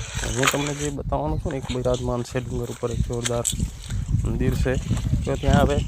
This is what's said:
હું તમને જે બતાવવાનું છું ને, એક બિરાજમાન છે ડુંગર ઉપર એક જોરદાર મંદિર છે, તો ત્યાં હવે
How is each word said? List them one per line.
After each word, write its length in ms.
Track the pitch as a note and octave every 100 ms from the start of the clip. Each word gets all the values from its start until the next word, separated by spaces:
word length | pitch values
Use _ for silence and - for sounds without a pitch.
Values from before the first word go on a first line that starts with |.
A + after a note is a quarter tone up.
| - - A2
હું 180 | A2+ C3+
તમને 280 | C#3 C#3+ C#3+
જે 140 | D3
બતાવવાનું 500 | C#3 - C3+ D3 D3+
છું 120 | -
ને, 60 | C#3
એક 100 | C3 B2+
બિરાજમાન 480 | B2 B2 B2 B2
છે 160 | A#2+ C3
ડુંગર 300 | B2 B2 A#2+
ઉપર 220 | A2+ A#2+
એક 100 | A#2 -
જોરદાર 380 | A#2+ A#2 A#2+ A#2 - - - - - - -
મંદિર 320 | - - B2+ -
છે, 180 | C3 B2+ - - - - -
તો 100 | C3+
ત્યાં 300 | C#3 C#3 C#3
હવે 120 | C#3+